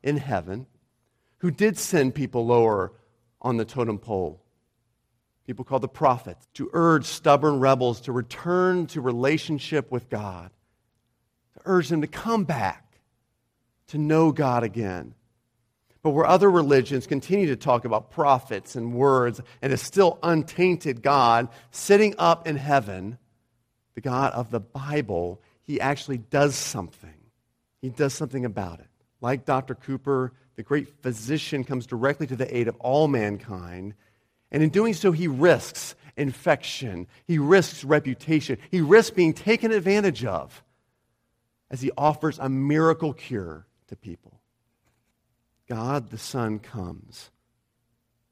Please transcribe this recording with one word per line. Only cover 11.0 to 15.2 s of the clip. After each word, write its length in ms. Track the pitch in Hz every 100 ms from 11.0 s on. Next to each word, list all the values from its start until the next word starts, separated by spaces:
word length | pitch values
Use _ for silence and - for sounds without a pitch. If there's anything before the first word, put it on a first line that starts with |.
| _ _ _ _ _
to 80 | _ -
urge 240 | 185 139
them 100 | 160
to 60 | 151
come 380 | - 220 226
back 560 | 175 143 98 - _ _ _ _ _ _ _ _ _ _ _
to 100 | 151
know 340 | 151 156 160
God 300 | 156 139 120
again. 520 | 117 104 104 90 62 -